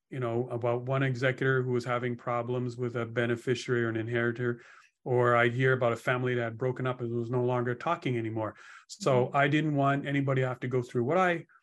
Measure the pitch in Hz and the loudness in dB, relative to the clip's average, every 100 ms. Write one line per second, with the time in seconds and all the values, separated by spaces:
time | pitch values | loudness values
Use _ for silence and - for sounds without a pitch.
0 | _ 139 123 117 123 120 120 120 123 135 | _ -6 -2 -2 -2 -2 0 0 0 0
1 | 135 120 131 127 135 131 127 123 123 123 | 0 2 0 2 2 2 2 0 0 -2
2 | 123 120 - 120 117 123 123 117 123 120 | -2 -4 -4 -4 -2 -4 -4 -4 -4 -4
3 | 113 113 120 117 - 123 - 123 117 113 | -4 -2 0 0 -2 -4 -2 -2 0 -2
4 | 113 120 117 120 123 120 - - _ _ | -2 0 0 0 -2 -4 -8 -20 _ _
5 | - 123 120 120 120 120 131 127 120 113 | -2 2 4 4 4 2 2 4 2 0
6 | - 127 127 123 117 113 127 123 127 127 | 0 -2 0 -2 -4 -4 -4 -2 -4 -4
7 | 120 120 117 127 123 123 120 123 165 170 | -4 -4 -2 0 2 0 0 -2 -2 -2
8 | 147 120 113 110 107 - - - - - | -2 -2 -2 -4 -4 -6 -16 -20 -20 -4
9 | 196 127 123 143 143 151 156 143 139 139 | 2 4 4 2 4 4 2 2 2 2
10 | 147 139 139 131 127 123 127 127 120 123 | 0 0 2 2 0 -2 -2 -2 -2 -2
11 | 120 170 180 170 165 _ | 0 2 2 0 -6 _